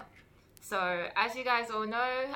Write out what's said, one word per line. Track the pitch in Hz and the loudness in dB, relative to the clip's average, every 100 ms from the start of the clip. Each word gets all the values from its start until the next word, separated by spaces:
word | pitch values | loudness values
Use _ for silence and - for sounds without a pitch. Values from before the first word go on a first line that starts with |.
| - - - - - - | -4 -18 -20 -20 -20 -20
So | - 196 180 175 170 | -4 0 2 0 0
as | - 226 247 | 2 0 0
you | |
guys | 247 240 233 | 2 2 2
all | 214 214 | -2 0
know, | 233 254 254 269 | 0 0 0 -2